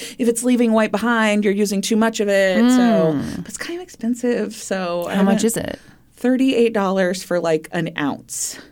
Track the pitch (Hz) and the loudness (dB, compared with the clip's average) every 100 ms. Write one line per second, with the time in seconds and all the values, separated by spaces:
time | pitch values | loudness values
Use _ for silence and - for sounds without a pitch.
0 | - - 233 240 254 247 233 220 214 202 | -12 -2 0 0 2 2 4 4 2 0
1 | 226 233 220 208 208 196 202 196 190 226 | 0 2 2 2 2 2 0 0 0 2
2 | 226 226 208 196 190 196 240 254 240 220 | 2 0 0 2 2 4 4 4 4 4
3 | 160 147 - - 175 - - 339 359 - | 2 0 -4 -8 -10 -12 -10 -10 -12 -8
4 | 226 240 247 240 208 220 - 190 180 175 | -6 -2 -2 -2 -4 -8 -8 -6 -4 -4
5 | 170 190 196 220 220 - - - - - | -4 0 2 2 0 -2 -6 -10 -14 -20
6 | _ - 247 254 262 262 233 226 196 190 | _ -4 0 2 2 2 2 2 0 0
7 | 180 185 - 175 170 160 160 180 165 170 | 0 -2 -4 -2 0 -2 -2 -6 -6 -4
8 | 143 - - - - - - | -6 -6 -10 -10 -10 -10 -16